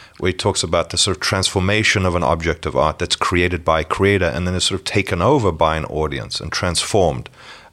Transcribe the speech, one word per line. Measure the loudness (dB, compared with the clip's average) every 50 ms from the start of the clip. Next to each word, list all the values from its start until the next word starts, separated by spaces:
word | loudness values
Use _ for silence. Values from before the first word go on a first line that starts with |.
| -20 -20 _ -4
where | -2 -2
he |
talks | -2 0 0 0 0 0
about | -2 0 0 0 0 0
the | 0
sort | 0 0 0 0
of | -2
transformation | -2 -2 0 0 0 0 0 0 2 2 2 2 2 2 2 2 2
of | 2 2
an | 2
object | 2 2 2 2 0 -2 -2 -2 -4
of | -4 0
art | 2 2 2 0 -2
that's | -4 -4 -2
created | -2 -2 0 0 2 2 0 0 -2 0
by | 0 0 0
a | 0
creator | -2 -2 2 2 4 4 4 2
and | 0 0 -2 -2
then | -2 -2
is | -2
sort | -2 -2 -2 -4
of | -6
taken | -2 -2 -2 -2 0 0 0
over | 2 2 4 4 2 0
by | 2 2 2 2 2
an | 0 -4
audience | -4 -4 -4 -4 -2 -4 -6 -8 -8 -8 -8
and | -8 -6
transformed, | -6 -2 -2 -2 -2 -2 -2 0 2 2 4 2 0 -2 -8 -12 -16 -20 -20 -20 -20 -20 -20 -12